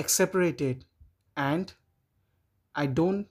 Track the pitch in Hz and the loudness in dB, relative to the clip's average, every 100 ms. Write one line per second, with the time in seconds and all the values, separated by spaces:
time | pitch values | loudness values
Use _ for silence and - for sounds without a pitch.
0 | - - 180 185 175 139 139 131 - _ | 0 2 2 2 0 0 -2 -4 -8 _
1 | - _ _ - 139 160 190 - _ _ | -20 _ _ -4 -2 -2 -4 -12 _ _
2 | _ _ _ _ _ _ _ 147 143 131 | _ _ _ _ _ _ _ -4 -2 2
3 | 175 196 208 | 0 0 -6